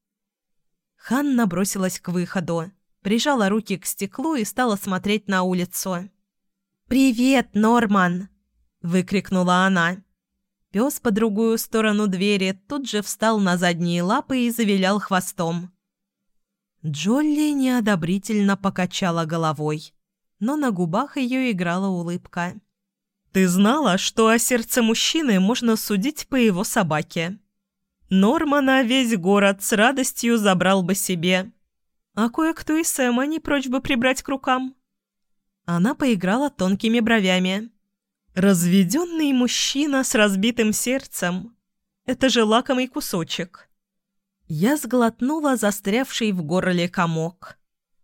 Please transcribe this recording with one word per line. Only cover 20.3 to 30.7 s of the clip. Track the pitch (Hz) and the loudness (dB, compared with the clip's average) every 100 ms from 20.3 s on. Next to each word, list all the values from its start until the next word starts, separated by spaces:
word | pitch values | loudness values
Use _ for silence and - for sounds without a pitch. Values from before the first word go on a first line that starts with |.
| _ | _
но | 208 302 | -4 -2
на | 277 | -2
губах | 185 175 185 277 - | 0 -2 -2 -4 -4
её | 247 262 262 | -2 -2 -2
играла | 196 175 175 196 | -2 -2 -2 -2
улыбка. | 185 170 175 - - 175 202 _ _ _ _ _ _ _ | -4 -4 -8 -8 -8 -8 -8 _ _ _ _ _ _ _
«Ты | 190 185 | 2 2
знала, | 180 202 277 269 180 | 4 4 4 2 0
что | - - 220 | -2 2 4
о | 226 | 4
сердце | - 247 233 - | 2 0 0 0
мужчины | 226 226 - 320 294 196 | 2 2 0 0 2 2
можно | 190 247 240 220 | 2 2 0 0
судить | - 208 240 302 - | 0 -2 -2 -4 -4
по | 269 | 2
его | 226 175 | 2 2
собаке? | - - 180 151 - - 165 202 _ _ _ _ _ _ _ | -2 -2 0 -2 -4 -6 -6 -8 _ _ _ _ _ _ _
Нормана | 190 202 311 320 285 269 262 | 4 4 4 2 2 4 2
весь | 247 262 247 226 | 4 2 2 0
город | 170 202 196 196 | 2 4 4 0
с | - | -2
радостью | 208 226 277 262 - 233 233 | 2 2 2 -4 -2 0 2
забрал | 208 185 180 | 2 2 2